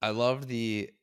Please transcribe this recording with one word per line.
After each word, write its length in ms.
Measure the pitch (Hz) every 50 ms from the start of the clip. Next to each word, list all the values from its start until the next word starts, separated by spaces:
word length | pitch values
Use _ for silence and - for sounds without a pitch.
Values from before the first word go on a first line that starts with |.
I 80 | 107 110
loved 360 | 107 113 120 123 131 139 139
the 440 | 127 123 117 113 110 107 104 - - - _